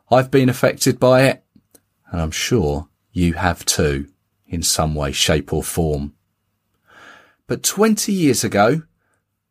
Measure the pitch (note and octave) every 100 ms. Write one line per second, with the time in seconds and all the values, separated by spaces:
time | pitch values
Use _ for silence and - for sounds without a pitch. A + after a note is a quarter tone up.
0 | - B2+ C3 C#3 B2+ B2 C3 - C3+ B2+
1 | B2+ B2+ C3+ - _ _ _ _ _ _
2 | _ E2+ D#2+ - - B2 D2+ C#2+ - _
3 | _ F2+ F2 E2 F2+ E2 - - D#2 C#2+
4 | C#2+ _ _ _ _ E2+ D#2+ - D#2 D2+
5 | C#2+ C2+ - D#2 - D#2 C2+ - D#2+ D2
6 | C#2+ - _ _ _ _ _ _ _ -
7 | - - _ _ - C3 - - A3 G#3+
8 | - G3 D3+ A#2 G#2+ G2+ G#2+ D#3 - _
9 | _ _ _ _ _